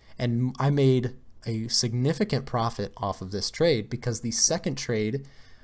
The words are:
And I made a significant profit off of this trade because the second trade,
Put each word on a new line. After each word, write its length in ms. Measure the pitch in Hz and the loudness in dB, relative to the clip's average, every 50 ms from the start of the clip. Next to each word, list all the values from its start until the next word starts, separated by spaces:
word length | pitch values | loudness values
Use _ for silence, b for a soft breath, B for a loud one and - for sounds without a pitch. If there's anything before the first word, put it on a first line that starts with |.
| b b b - | b b b -2
And 380 | 127 120 117 120 123 127 131 - | 0 0 2 2 0 0 0 0
I 100 | 139 143 | 2 2
made 460 | 143 143 139 135 131 127 120 120 - - - - - - - | 4 6 6 6 6 4 2 0 -6 -8 -16 -20 -20 -10 -6
a 220 | 120 113 110 110 113 | -4 -4 -4 -2 0
significant 800 | - - - 117 113 123 123 135 131 - 208 208 147 120 - | 0 0 2 2 0 0 0 0 2 0 0 0 0 -2 -2
profit 480 | - - 117 113 117 - - 101 95 - | -2 -2 0 0 0 -2 -2 -6 -6 -6
off 260 | - - 98 95 - | -6 -4 -4 -4 -6
of 100 | - 92 | -8 -6
this 200 | 101 98 - - | -6 -4 -4 -4
trade 380 | - - 160 170 147 113 101 - | -2 2 2 2 4 2 0 -4
because 320 | 123 - - 123 113 107 | -6 -4 -2 -4 -4 -2
the 100 | - 117 | -4 -4
second 440 | 113 - - 127 156 185 - 180 139 | 0 2 4 4 2 2 0 -2 -4
trade, 520 | - - - 117 107 107 107 123 139 139 B B B B B B B | -2 -4 -2 0 0 2 0 0 -2 -6 B B B B B B B